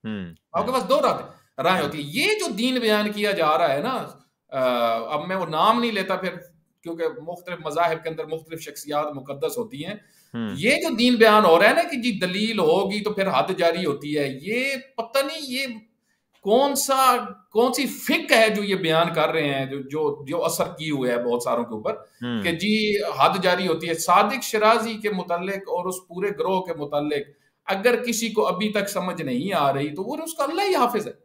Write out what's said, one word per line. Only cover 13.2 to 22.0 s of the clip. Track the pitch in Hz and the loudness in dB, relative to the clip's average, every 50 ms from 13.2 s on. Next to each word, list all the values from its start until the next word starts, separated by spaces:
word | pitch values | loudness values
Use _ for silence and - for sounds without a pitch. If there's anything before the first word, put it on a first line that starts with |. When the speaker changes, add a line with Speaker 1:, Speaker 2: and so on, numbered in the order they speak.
| 196 190 | -2 0
Speaker 2:
हद | 143 131 143 185 185 180 | 0 0 0 0 0 2
जारी | 170 170 165 180 180 | 2 2 2 2 -2
होती | 151 143 143 143 147 147 | -2 -2 -4 -4 -4 -2
है, | 147 143 139 127 131 147 | -2 -2 -2 -4 -8 -6
ये | 190 220 247 262 277 269 254 - _ _ | -4 -2 -2 -2 -2 -4 -6 -10 _ _
पता | - 226 226 - 277 | -10 -10 -2 0 0
नहीं | 277 302 320 320 294 254 | 0 0 -6 -10 -8 -6
ये | 247 262 269 254 226 214 - _ _ _ _ _ _ _ _ _ _ _ _ | -6 -4 -4 -6 -8 -12 -16 _ _ _ _ _ _ _ _ _ _ _ _
कौन | 196 214 247 277 277 277 | 4 4 4 4 4 2
सा, | 262 - - 269 262 269 262 254 233 214 196 196 _ _ _ | -2 0 2 2 4 6 4 4 4 0 -8 -14 _ _ _
कौन | - 214 240 262 247 | 2 4 4 4 4
सी | 302 269 | 0 -2
फिक | 220 - - - - 311 339 311 - 277 | -2 -4 -6 -2 0 0 0 4 4 6
है | 226 220 220 | 6 6 6
जो | 196 208 202 | 4 0 0
ये | 196 190 | 0 0
बयान | 180 - 160 160 160 170 165 165 | 0 2 2 4 4 4 2 2
कर | 160 151 160 | 0 0 2
रहे | 160 160 147 | 2 0 0
हैं, | 143 139 135 135 131 | 0 0 -2 -2 -4
जो, | 135 139 | -6 -8
जो, | 127 127 139 156 151 139 - - 139 | -8 -6 -4 -2 0 0 -2 -4 -6
जो | 135 165 170 | -4 -2 -2
असर | 160 165 - - 170 - - - | 0 -2 0 -2 -4 -4 -4 -8
की | 160 156 | -4 -4
हुई | 147 135 127 123 | -2 0 0 0
है | 120 120 120 | 0 0 0
बहुत | 120 120 120 - | 0 -2 0 0
सारों | 127 120 117 120 | 0 0 -2 -2
के | 117 113 | -4 -8
ऊपर, | 107 107 190 - - | -6 -4 -6 -6 -6